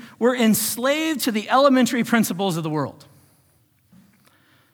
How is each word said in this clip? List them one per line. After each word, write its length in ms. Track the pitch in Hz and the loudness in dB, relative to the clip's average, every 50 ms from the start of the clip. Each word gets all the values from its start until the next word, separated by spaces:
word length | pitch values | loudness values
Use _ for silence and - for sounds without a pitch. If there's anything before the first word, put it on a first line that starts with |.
| - - - - | -6 -14 -16 -10
were 160 | 220 247 254 | -6 -4 -2
enslaved 840 | 254 233 220 202 - - - - 240 233 269 285 311 320 320 320 233 | 0 2 2 2 2 0 -4 -4 -2 -2 0 0 0 -2 -2 -4 -4
to 100 | - 262 | -4 -4
the 180 | 208 214 202 - | -4 -4 -2 0
elementary 540 | 220 262 277 285 254 262 247 233 294 240 226 | 2 4 4 6 4 4 2 2 0 -2 -2
principles 520 | - 233 226 208 - - 170 196 196 165 | 0 2 2 2 0 -2 -2 -2 -2 -2
of 80 | 165 160 | -2 -2
the 60 | 160 | -2
world." 380 | 151 151 135 110 - - - - _ _ _ _ _ _ _ _ _ _ _ _ _ _ _ _ _ - - _ _ _ _ _ _ _ _ _ _ _ _ _ | -2 -2 -2 -4 -6 -12 -20 -20 _ _ _ _ _ _ _ _ _ _ _ _ _ _ _ _ _ -20 -20 _ _ _ _ _ _ _ _ _ _ _ _ _